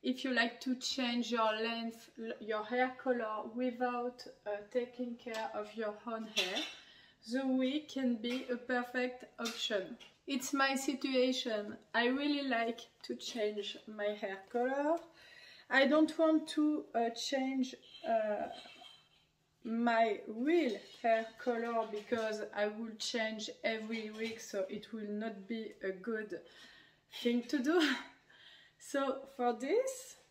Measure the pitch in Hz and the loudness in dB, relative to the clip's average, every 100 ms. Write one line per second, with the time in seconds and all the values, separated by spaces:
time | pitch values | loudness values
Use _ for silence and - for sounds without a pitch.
0 | 247 254 262 247 233 - - 254 - - | -2 -2 0 2 2 0 -4 -2 -2 -2
1 | 247 240 226 233 220 220 226 233 226 226 | 0 0 0 2 2 2 -2 -2 -4 -8
2 | - - 226 233 208 214 214 247 254 254 | -16 -12 -10 -8 -4 -4 -2 2 0 0
3 | 262 247 220 214 214 226 254 233 247 247 | 0 0 0 -4 -6 -2 -2 0 -2 0
4 | 247 240 - - - 208 208 254 240 - | -4 -6 -16 -12 -6 -6 -2 -2 -2 -6
5 | 247 233 - 220 220 214 208 220 214 208 | -6 -6 -8 -6 -6 -6 -8 -6 -6 -6
6 | 233 220 214 208 185 208 320 - - - | -8 -8 -4 -2 -2 -2 -6 -10 -20 -20
7 | - _ - 247 269 262 262 294 302 269 | -20 _ -4 -2 2 2 2 0 -4 -2
8 | 262 233 233 254 262 240 - 247 247 254 | 0 0 -2 -4 -4 -8 -2 -2 0 -2
9 | 254 247 - - 233 - - 208 185 240 | -2 -4 -16 -8 -6 -4 -2 -2 -2 -10
10 | - _ - 269 262 277 269 269 269 277 | -16 _ -4 -4 -2 2 2 2 0 -2
11 | 269 262 254 254 247 214 208 - - 220 | 0 4 4 2 -2 -2 -4 -10 -4 2
12 | 240 262 294 285 277 233 226 233 - _ | 2 2 2 0 0 0 0 -2 -8 _
13 | - 240 - 240 208 214 202 - - 214 | -10 -8 -6 -2 -2 -2 -6 -8 -14 -4
14 | 208 208 202 196 - 240 247 277 294 339 | -2 -2 -4 -6 -4 0 2 2 2 2
15 | - - - - - - - 262 269 302 | -2 -20 -20 -20 -20 -20 2 6 8 8
16 | 311 - 320 320 311 - 302 302 - 233 | 6 6 6 6 4 2 4 4 0 0
17 | 233 233 - 269 262 269 247 - - - | 0 0 -2 0 0 0 0 -4 -18 -12
18 | - 226 214 208 - - - - - - | 0 2 2 0 -2 -6 -14 -18 -20 -20
19 | _ _ _ _ _ _ - 226 233 226 | _ _ _ _ _ _ -6 2 4 6
20 | 226 208 - 220 262 339 277 202 - - | 6 4 -4 -2 4 6 6 0 -6 0
21 | 233 226 226 - - 233 233 233 214 208 | 4 4 2 -4 0 0 2 0 0 -4
22 | 208 233 220 214 208 202 208 214 226 220 | -2 0 0 -2 -4 0 0 0 -8 -6
23 | - 240 220 220 214 - - 226 214 226 | -4 -2 -2 -2 -8 -4 -2 -2 -4 -6
24 | 214 220 226 226 - 202 190 208 - 226 | -6 -6 -6 -6 -6 -4 -4 -6 -8 -10
25 | 208 208 220 202 - 226 214 - 190 190 | -6 -4 -4 -8 -8 -6 -6 -6 -6 -6
26 | - 226 214 175 - - - - - _ | -4 -4 -4 -8 -10 -20 -20 -20 -20 _
27 | _ - 240 240 240 294 254 349 302 254 | _ -2 2 2 2 0 4 6 4 2
28 | - - _ - - - - _ - 277 | -4 -18 _ -20 -20 -20 -20 _ -4 -2
29 | 269 262 - - 240 226 262 403 523 523 | 0 -2 -8 -2 0 0 2 2 2 -2
30 | - - _ | -12 -18 _